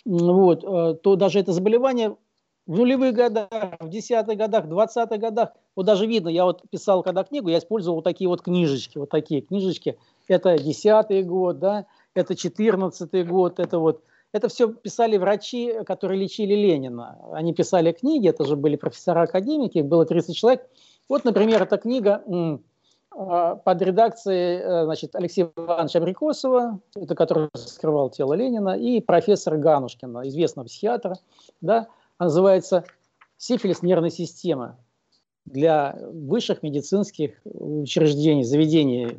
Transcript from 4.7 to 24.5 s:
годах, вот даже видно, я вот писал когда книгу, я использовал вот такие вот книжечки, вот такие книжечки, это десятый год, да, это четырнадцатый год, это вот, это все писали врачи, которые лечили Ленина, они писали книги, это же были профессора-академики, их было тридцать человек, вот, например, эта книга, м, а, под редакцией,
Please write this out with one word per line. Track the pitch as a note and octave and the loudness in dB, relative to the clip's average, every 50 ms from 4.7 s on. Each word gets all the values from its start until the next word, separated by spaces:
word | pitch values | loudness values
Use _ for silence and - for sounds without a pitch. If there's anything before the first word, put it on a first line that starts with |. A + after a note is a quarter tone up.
| D#3+ F#3 A3 A3 - B3 A#3 A3+ A#3 G#3+ | 0 0 0 0 0 -2 -4 -2 -4 -4
годах, | G#3+ A3+ G#3+ A#3 A3+ - - _ _ _ _ | -4 -4 -2 -2 -2 -2 -4 _ _ _ _
вот | - F#3+ | -2 2
даже | G3 G#3+ F#3 G#3 A3 | 2 2 2 2 0
видно, | A#3 A3 E3+ E3 | 0 -2 -2 0
я | E3 F3 F3+ | 0 2 2
вот | F3+ F3 - - _ | 2 0 -2 -6 _
писал | - E3 - - F#3+ F#3 E3 | -14 -6 -2 0 0 2 0
когда | F#3 F3 F3+ F#3+ | -2 -2 -4 -4
книгу, | - C#4+ D4 A3+ E3+ | -4 -6 -6 -2 0
я | E3 E3+ | 0 0
использовал | E3 - G#3+ A3+ F3 E3+ E3+ D#3+ | 0 -2 -4 -4 -2 -2 -2 -2
вот | D#3+ | -2
такие | F3+ E3+ - F#3+ F3+ | -2 -2 -2 -2 -2
вот | F3 E3 | -2 -2
книжечки, | - F#3 F3 F3+ F3 D#3 C#3 B2+ G#2+ - - D3+ | -2 -2 0 2 2 2 0 -2 -6 -10 -12 -12
вот | C#3+ - | -8 -4
такие | - D#3 D3+ - D#3 C#3 | -2 -4 -2 -2 -4 -4
книжечки, | - - F3+ G3+ F#3+ F#3+ D#3 - - D#3 - - _ _ _ _ _ - | -4 -4 -4 -4 -2 -2 -4 -4 -6 -8 -8 -8 _ _ _ _ _ 0
это | F#3+ E3+ - F#3+ F3 D3+ | 0 2 4 4 2 2
десятый | C3+ D#3 C#3+ - - G#3 G#3+ G#3+ G#3+ G#3+ G3+ G3 F#3+ | 2 -2 -4 0 2 4 4 4 4 2 0 -2 -2
год, | F3 F3 F#3+ F#3 F3+ E3 C3+ | -2 -2 -2 0 -2 -2 -2
да, | E3+ F#3+ G#3 G#3 F#3+ _ _ _ _ _ - | -2 -2 -2 -2 -6 _ _ _ _ _ -4
это | F#3 E3+ - F#3 | -4 -2 -2 -4
четырнадцатый | - - F3 - - G#3+ A3+ G3+ F#3 F#3+ F3+ - - F3+ D#3+ - F#3+ F3 | -6 -6 -6 -4 -2 0 0 2 0 0 -4 -6 -8 -10 -6 -4 -4 -2
год, | E3+ F3 F#3+ F#3 F3 F3 - | 0 0 2 2 0 0 -4
это | F3 E3 - E3+ | -6 -2 -2 0
вот, | D#3+ D#3+ D3+ D#3 _ _ _ _ _ _ - | 2 0 0 -2 _ _ _ _ _ _ -6
это | G#3 G#3+ A3+ | -4 -4 -2
все | - - B3 A3 A3+ | -2 0 0 0 -2
писали | - - G3+ - - A#3 A3+ G#3+ G3 | -4 -12 -10 -4 -2 0 2 2 0
врачи, | F3+ F#3+ G#3 G3 G#3 - - A#3+ A#3 A#3+ A3+ A3 G3+ | 0 0 -2 -2 -4 -8 -8 -6 -6 -6 -6 -6 -6
которые | - F#3 F#3 - F#3 F#3+ F#3+ | -8 -8 -6 -4 -4 -4 -2
лечили | G3 F#3 - - G#3+ G3 G3+ | -4 -4 -4 -4 -2 0 2
Ленина, | G#3 G#3 G3+ E3 C#3+ C3 B2+ A#2+ A#2 A#2+ A#2+ - - - - - | 2 4 4 2 2 0 -6 -8 -10 -12 -14 -16 -20 -18 -14 -8
они | D#3 D#3+ E3+ D#3+ | -4 -4 -2 0
писали | E3 E3 - - F3+ D#3+ E3+ | -2 -2 0 2 2 2 2
книги, | E3 - - C#4 D#4+ D4 G#3 E3+ | 0 0 0 0 0 2 2 2
это | D#3 - D3+ | 2 2 0
же | C3+ D3+ | -2 -2
были | C#3+ C#3 D3+ D3 C#3+ | 0 0 0 0 -2
профессора-академики, | - E3 - - - - E3+ E3 E3+ E3 - F#3 G3 B3 D#4 D4+ C4 F#3+ - E3+ | -4 -6 -8 -6 -4 -2 0 2 2 0 0 -2 -2 -2 -2 -2 -2 -2 -2 -2
их | D3 C#3 | 0 2
было | E3 E3+ D#3+ | 4 4 4
тридцать | - F3 E3+ E3 - D#3 - | 4 2 0 -2 -2 -4 0
человек, | - A#3 C4 B3 - _ _ _ _ _ _ _ _ - | 2 2 2 2 0 _ _ _ _ _ _ _ _ -4
вот, | C4 C#4+ - | -2 -2 0
например, | B3 G3+ G#3 G#3 A3 A3+ G#3 F#3 | 2 2 2 4 4 4 2 2
эта | - G#3+ G3 | 2 0 -2
книга, | - A3+ B3 C4 G3+ G3+ G3+ G#3 - - | -2 -2 -2 0 2 2 0 0 -2 -4
м, | F3 F3+ E3+ E3 D3+ A#2+ - _ _ _ _ _ _ _ _ _ | -4 -2 -2 -2 -4 -6 -10 _ _ _ _ _ _ _ _ _
а, | - D4+ G3 F#3+ F3 F3 F3 E3+ F3+ | -16 -12 -8 -4 -2 0 0 0 -2
под | - - G3 F#3 F3 | -2 0 0 2 2
редакцией, | F#3+ F#3 F#3 F#3+ A3+ A#3 - - - G3 F#3+ F3+ F3+ F3+ | 2 0 2 4 2 2 2 -2 -4 -2 -2 0 0 0